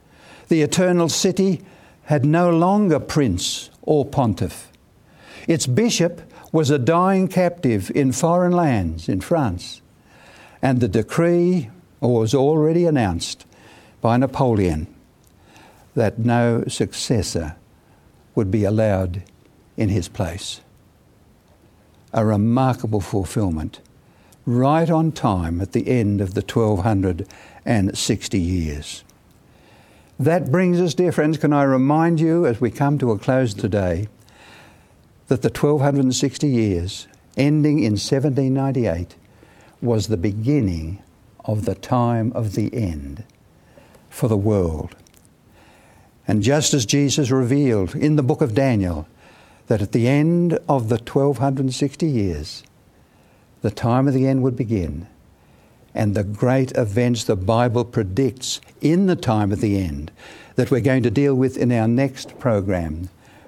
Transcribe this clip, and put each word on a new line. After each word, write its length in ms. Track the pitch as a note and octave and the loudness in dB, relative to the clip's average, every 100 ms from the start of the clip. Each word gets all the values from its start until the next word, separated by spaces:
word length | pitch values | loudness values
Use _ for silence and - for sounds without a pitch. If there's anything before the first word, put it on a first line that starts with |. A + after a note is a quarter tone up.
| _ - - - - | _ -20 -20 -10 -2
The 120 | E3 | 0
Eternal 480 | D3 - F3+ F3 E3 | 2 2 2 2 0
City 540 | - F#3+ F#3 F#3+ F3 - - - _ - | 0 0 2 0 0 -6 -20 -20 _ -2
had 180 | D3 | 0
no 260 | C#3+ E3 F3 | 2 4 4
longer 480 | E3 F3+ G3+ G3+ C#3 | 4 4 4 2 2
prince 720 | - D#3 B2+ F2 - - - - | 0 0 2 0 -4 -8 -12 -8
or 220 | - D3+ | 0 0
pontiff. 680 | A2 - A#2+ F#2 F2+ - - _ _ _ _ - - - - | 0 0 0 0 -4 -8 -20 _ _ _ _ -20 -20 -10 -4
Its 180 | E3 - | -2 0
bishop 540 | B2 A3+ - E3+ E3+ - - - | 0 0 2 -2 -2 -20 -20 -4
was 160 | D#3+ C3+ | 0 2
a 100 | D3 | 2
dying 480 | A#2+ E3 F#3 F#3+ F#3 | 2 2 4 2 0
captive 640 | F#3 F3 F3 B2+ G#2 F#2 | 0 0 0 -2 0 -2
in 180 | - C3 | 0 0
foreign 400 | B2+ E3 F3+ F3 | 0 0 2 2
lands 560 | F3 D#3+ A2+ E2 D#2+ - | 2 2 0 -2 -6 -6
in 140 | F#2+ | -6
France, 580 | - E3 A#2 F2 - - _ _ _ - - - - - | -2 0 0 -4 -12 -20 _ _ _ -20 -20 -20 -20 -4
and 200 | C3+ B2+ | 0 2
the 80 | A#2 | 2
decree 800 | A2+ G#2+ - E3+ F3 F3 F3+ A2+ - - - | 0 0 0 2 2 2 0 -4 -14 -20 -4
was 340 | B2 A#2 A2 | 0 0 2
already 500 | C#3 C#3 D#3+ D3+ E3+ | 2 4 4 2 2
announced 640 | E3+ C#3+ G2+ E2 - - - - - - - - | 2 2 0 -2 -6 -12 -18 -20 -20 -20 -20 -2
by 160 | A2+ B2 | 0 2
Napoleon 680 | C3 - C3 G#2 F2+ D#2 F2 - _ _ _ _ - - - - _ | 0 0 0 2 0 -2 -8 -16 _ _ _ _ -20 -20 -20 -20 _
that 240 | - A2+ A#2 | -2 0 0
no 460 | A#2 A#2+ A#2+ A#2 - | 0 2 2 0 -2
successor 880 | - C3 - - A#2 - F2 D#2 - _ _ _ _ _ _ _ | -4 -6 -4 -2 -2 -2 -4 -8 -12 _ _ _ _ _ _ _
would 160 | - F#2+ | -4 0
be 140 | G#2 | 0
allowed 580 | G2 G#2+ A2 F#2+ F#2 F2+ - _ _ _ _ - | 0 0 0 0 -2 -6 -12 _ _ _ _ -6
in 100 | G#2+ | -2
his 200 | F#2+ - | -2 -4
place. 520 | - F2 F2+ - - _ _ _ _ _ _ _ _ _ _ _ _ _ _ _ | -6 -8 -8 -12 -14 _ _ _ _ _ _ _ _ _ _ _ _ _ _ _
A 140 | A2+ G#2+ | -2 0
remarkable 720 | G2+ A2+ B2 C3 B2+ A2 G#2+ | 2 2 2 0 -2 -2 -4
fulfilment, 800 | - G2+ F2 A#2+ F#2+ D#2 D#2 - _ _ _ _ _ _ | -4 -4 -4 -2 -2 -4 -6 -12 _ _ _ _ _ _
right 460 | - A#2+ C3+ D#3+ E3 | -2 0 2 2 2
on 220 | D#3+ D#3+ | 2 0
time 480 | - B2 F2+ E2 E2+ | 0 -2 0 -2 -4
at 100 | G2 | -2
the 160 | A#2 - | -2 0
end 320 | B2+ G#2 G2+ | 0 2 0
of 140 | F#2+ | -2
the 80 | F#2+ | -4
twelve 380 | - A#2+ A2 G2 | -2 0 0 2
hundred 460 | A2+ G2+ F#2+ E2+ F#2+ - - - | 0 0 0 -4 -8 -16 -20 -10
and 320 | - A2 G2 - | -2 0 0 -2
sixty 440 | - G#2 - G2+ | -2 -2 -2 -2
years. 640 | F2 F2+ D#2 D2 - - - _ _ _ _ _ - - - - _ - | 0 -2 -4 -6 -12 -16 -20 _ _ _ _ _ -20 -20 -20 -20 _ -2
That 340 | C#3 F3 B2 | 2 2 2
brings 280 | E3 F3+ F3 | 2 4 2
us, 120 | F3+ | 2
dear 200 | - F3 | 2 0
friends, 260 | E3 D3+ D#3 | 2 0 0
can 160 | D3 | 2
I 80 | D3 | 2
remind 580 | C#3 C3 C3+ D#3 E3+ D#3+ | 4 4 4 2 2 2
you 240 | D#3+ E3+ | 2 2
as 160 | D3+ A2 | 2 0
we 100 | A#2 | -2
come 280 | - C#3+ C#3+ | 0 0 2
to 140 | B2+ | 0
a 60 | G2+ | 0
close 360 | - C3 B2 | 0 0 0
today, 540 | G2 G#2 G2+ F2+ F2 G#2+ - - - - - - - _ _ _ _ - | -2 -2 0 0 -2 -4 -12 -20 -20 -20 -20 -20 -20 _ _ _ _ -4
that 140 | B2+ | -2
the 80 | D3 | -2
twelve 300 | - D3 D3 | 0 0 2
hundred 240 | C#3+ C#3 | 2 2
and 100 | C3 | 0
sixty 340 | B2+ C#3 - D3+ | 0 -2 -2 0
years, 580 | A#2+ G#2+ F2 F2+ - - _ _ - | 2 2 0 -4 -10 -18 _ _ 0
ending 460 | C#3+ D3+ D3+ D3 | 2 2 2 2
in 140 | A2 G#2 | 0 -2
seventeen 560 | - C3+ C#3+ B2+ C3 | -2 -2 0 0 0
ninety-eight, 600 | C3 C3+ C3 G#2+ E2+ F2 - _ - - - - - | 0 -2 -2 -2 -4 -8 -14 _ -20 -20 -20 -20 -6
was 280 | A#2+ A2 G2+ | -2 -2 -2
the 80 | E2+ | -2
beginning 840 | G#2 G#2 A#2 D3 G2 E2+ D#2+ G2 - _ _ - | -2 -2 0 0 0 -2 -8 -12 -16 _ _ -12
of 200 | - G#2+ | -6 -4
the 100 | G2 | -4
time 580 | F#2 - B2+ A#2+ A#2 A2+ | -6 -2 0 0 0 -2
of 200 | A#2+ G#2+ | -4 -4
the 180 | G2+ G#2+ | -4 -4
end 500 | B2 F#2+ D2+ C#2 C#2+ - _ _ _ _ - - - _ | -4 -6 -6 -12 -14 -18 _ _ _ _ -20 -20 -20 _
for 180 | - A#2+ | -4 0
the 80 | G#2 | 0
world. 580 | G#2 G#2 E2+ D2+ - - - - _ _ _ - - - - - _ _ - | 2 2 0 -4 -10 -14 -20 -20 _ _ _ -20 -20 -20 -20 -20 _ _ -2
And 140 | G#2+ | 0
just 320 | G#2+ D3+ - | 2 2 2
as 100 | D3 | 0
Jesus 460 | A2 C#3+ C#3 B2+ B2 | 2 2 2 0 2
revealed 640 | C3+ A#2+ C#3 C#3 G#2+ F#2 | 2 2 2 2 2 0
in 220 | D3+ D3+ D3+ | 0 2 2
the 60 | |
book 200 | B2+ D3+ | 2 0
of 120 | C#3+ | 0
Daniel 540 | G#2+ C3+ A2 F2+ D#2+ D#2+ - - - - - - | 2 2 2 0 -4 -8 -18 -20 -20 -20 -10 -2
that 160 | G#2+ | -2
at 100 | G2+ | 0
the 140 | B2 A#2 | 0 2
end 520 | C#3+ D#3 F3 F3 D#3+ - | 2 2 2 0 -2 0
of 200 | C#3 A2 | 0 0
the 100 | A#2 | -2
twelve 400 | - C#3+ C#3 B2 | 0 0 0 0
hundred 260 | C3+ C3+ | -2 0
and 100 | C3 | -2
sixty 320 | B2 C#3+ - D#3+ | -2 -4 -2 -2
years, 560 | B2 F#2+ D#2 D#2 - - _ _ _ _ _ _ _ _ _ | 0 -2 -4 -10 -16 -20 _ _ _ _ _ _ _ _ _
the 80 | G#2+ | -6
time 360 | - A#2 B2 C#3 | -2 0 2 2
of 80 | |
the 120 | C3 C3+ | 2 0
end 160 | C3 | 0
would 140 | C3 B2 | 0 -2
begin, 500 | A2 G#2 D#2+ D2 - _ _ _ _ _ _ _ _ | -4 -2 -4 -8 -12 _ _ _ _ _ _ _ _
and 200 | G#2+ G#2+ | -4 -2
the 100 | G2+ | -2
great 480 | G2 G#2 B2 C3 B2+ | -4 -2 0 2 0
events 520 | B2+ A2 G2+ B2 A2+ | -2 -2 0 0 0
the 120 | - G2+ | -2 -2
Bible 480 | F#2 A2+ B2 A#2 | 0 2 2 0
predicts 760 | A2+ B2+ G2 G2 C3 - - - - - | -2 -4 -2 -2 -2 -4 -10 -10 -14 -4
in 260 | D3 F3 F#3+ | 0 2 2
the 100 | E3 | 0
time 340 | - G#2+ G2 | 0 0 0
of 80 | G2+ | 0
the 180 | A2 G2 | 0 0
end 320 | F2 C#2+ D#2 - - - - - | -2 -6 -12 -16 -20 -20 -10 -4
that 140 | A#2+ | 0
we're 100 | B2 | 2
going 240 | A#2 C3 | 2 2
to 60 | A#2 | 2
deal 240 | G#2+ C#3 | 2 2
with 220 | B2+ B2+ - | 2 0 0
in 160 | B2 | 0
our 160 | A#2+ A2+ | 2 2
next 500 | A#2+ C#3 C3+ - - | 2 0 -4 -16 -4
program 720 | B2+ G#2 F#2 F2+ E2 D#2+ F2+ _ - - | 0 0 0 -2 -4 -8 -10 _ -20 -20